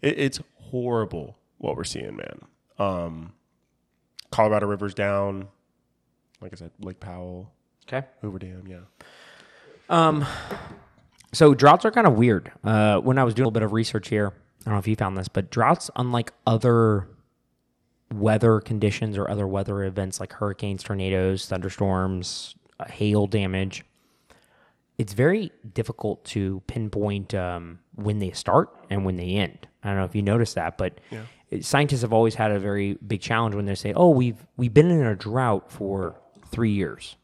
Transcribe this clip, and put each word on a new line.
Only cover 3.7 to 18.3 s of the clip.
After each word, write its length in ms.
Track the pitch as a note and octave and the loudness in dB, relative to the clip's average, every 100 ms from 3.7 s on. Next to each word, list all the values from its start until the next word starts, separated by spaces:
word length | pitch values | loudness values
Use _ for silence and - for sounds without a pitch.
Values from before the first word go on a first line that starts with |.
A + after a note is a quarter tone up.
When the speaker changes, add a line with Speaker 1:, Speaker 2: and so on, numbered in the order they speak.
| _ _ _ _ _ - | _ _ _ _ _ -10
Speaker 1:
Colorado 360 | - G#2+ G#2+ G2+ | 0 2 2 0
River's 280 | G2+ G2+ | -4 -6
down. 540 | G2 G2+ G2+ G2+ G2 G2 _ _ _ _ _ _ _ _ _ | -4 -2 0 -2 -6 -12 _ _ _ _ _ _ _ _ _
Like 120 | G2 | -20
I 40 | F2+ | -18
said, 140 | E2+ _ | -20 _
Lake 200 | F#2+ F2+ | -14 -14
Powell. 500 | G2 F2+ F2+ F2+ G2+ _ _ _ - | -14 -12 -12 -14 -16 _ _ _ -8
Speaker 2:
Okay. 180 | C3 C3 _ | -8 -8 _
Speaker 1:
Hoover 180 | G#2+ F#2+ | -10 -10
Dam, 260 | F#2 F#2 F#2 | -12 -16 -18
yeah. 140 | F2+ F#2 _ - - - - - - - - _ | -20 -20 _ -20 -20 -20 -20 -20 -20 -20 -20 _
Speaker 2:
Um, 360 | E3+ D#3+ D3+ C#3 - - - - - - _ _ _ _ | 4 6 4 0 -6 -10 -12 -14 -20 -20 _ _ _ _
so 220 | - D#3 | 6 8
droughts 300 | C#3+ D3 E3+ | 10 8 8
are 60 | A3 | 6
kind 160 | G#3+ G#3+ | 4 4
of 80 | |
weird. 380 | A2 A#2+ G2+ - - | 6 4 4 -2 -8
Uh, 380 | - A2 G#2+ G2+ | 0 4 4 4
when 180 | B2+ C3 | 2 2
I 60 | |
was 100 | B2+ | 2
doing 100 | G#2+ | 2
a 40 | B2+ | 2
little 40 | |
bit 100 | A2 | 2
of 100 | G#2+ | 0
research 360 | G#2+ A2+ A2 - | 0 0 -4 -2
here, 260 | G#2+ G2+ - _ _ | -2 -2 -4 _ _
I 40 | - | -4
don't 40 | |
know 40 | G#2 | -2
if 80 | F#2+ | 0
you 80 | A2 | -2
found 200 | G2 F#2+ | -2 -4
this, 120 | F2+ | -6
but 200 | - F#2 | -6 -4
droughts, 420 | - A#2 E3+ - | 0 2 2 -2
unlike 380 | - B2 A#2+ A#2 _ | -6 -2 -2 -4 _
other 640 | - A2+ B2 A#2 A2+ G#2 F#2 - _ _ _ _ _ _ _ _ _ | 0 2 4 6 4 2 -2 -16 _ _ _ _ _ _ _ _ _
weather 480 | G#2+ G#2+ | -2 2